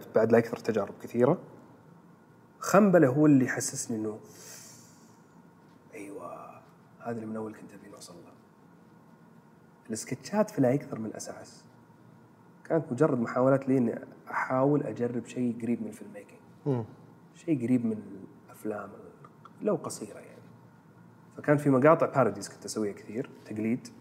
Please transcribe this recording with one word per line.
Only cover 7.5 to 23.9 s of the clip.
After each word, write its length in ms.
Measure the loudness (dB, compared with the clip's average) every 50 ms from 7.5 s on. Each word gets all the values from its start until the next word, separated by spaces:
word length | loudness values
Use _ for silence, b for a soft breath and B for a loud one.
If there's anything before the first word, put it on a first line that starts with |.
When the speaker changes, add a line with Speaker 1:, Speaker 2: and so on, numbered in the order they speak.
| -12
Speaker 1:
كنت 200 | -14 -18 -20 -20
ابي 180 | -20 -20 -20
نوصل 220 | -20 -20 -18 -18 -20
له. 180 | -20 -20 -20 -20 -20 -20 _ _ _ -20 -20 -20 -20 -20 -20 -20 -20 -20 -20 -20 -20 -20 -20 -20 -20 -20 -20 -20 -20 -20 -20 _ _ _ -10
السكتشات 580 | -8 -8 -8 -8 -10 -10 -8 -2 0 0 0 0
في 120 | 2 2
لا 100 | 4 4
يكثر 280 | 2 2 -2 -6 -8 -8
من 60 | -8
الاساس 580 | -8 -10 -10 -12 -14 -14 -14 -16 -20 -20 -20 -20 -20 -20 -20 -20 -20 -20 _ -20 -20 -20 -20 -20 -20 _ -20 -20 -20 -20 -16 -6
كانت 260 | -2 -2 -2 -2 -2
مجرد 280 | 0 2 2 2 2 0
محاولات 480 | -2 -2 0 2 4 4 4 2 2 2
لي 100 | 2 2
اني 180 | 2 0 -2 -4 -8 -14 -18 -18 -14 -10
احاول 520 | -6 -6 -4 -2 0 2 2 2 2 2 0
اجرب 420 | -2 -4 -4 -4 -4 -4 -6 -8
شيء 300 | -8 -6 -4 -4 -4 -4 -4
قريب 200 | -4 -4 -2 -2
من 60 | -4 -8
الفيلم 240 | -12 -14 -16 -18 -18
ميكينج. 260 | -18 -20 -20 -20 -20 -20 -20 -18 -8 -2
Speaker 2:
مم. 180 | -2 -2 -2 -2 -6 -12 -20 -20 -20 -20 -20 -20 -20 -20
Speaker 1:
شيء 280 | -8 -4 -2 -2 0 2
قريب 220 | 2 2 2 2
من 120 | 0 -4 -4 -8 -12 -16 -16 -18 -18 -20 -20 -20 -20
الافلام 420 | -18 -10 -8 -8 -8 -8 -10 -12 -16 -18 -20 -20 -20 -20 -20 -20 -20 -20 -20 -20 -14 -6
لو 140 | -2 -2 -2
قصيره 420 | -2 -2 -6 -10 -10 -12 -12 -14 -16
يعني. 220 | -20 -20 -20 -20 -20 -20 -20 -20 -20 -20 -20 -20 -20 -20 -20 -20 -20 -20 -20 -20 -20 -20 -18 -4
فكان 200 | 0 2 2 2
في 120 | 4 4
مقاطع 360 | 4 6 8 6 6 6 4
باروديز 440 | 2 2 2 2 2 0 -4 -10 -14
كنت 160 | -14 -14 -14
اسويها 280 | -8 -6 -4 -4 -4 -6
كثير، 360 | -8 -14 -10 -8 -8 -8 -8 -12 -18 -14
تقليد، 420 | -10 -6 -4 -2 -2 -2 -2 -6 -10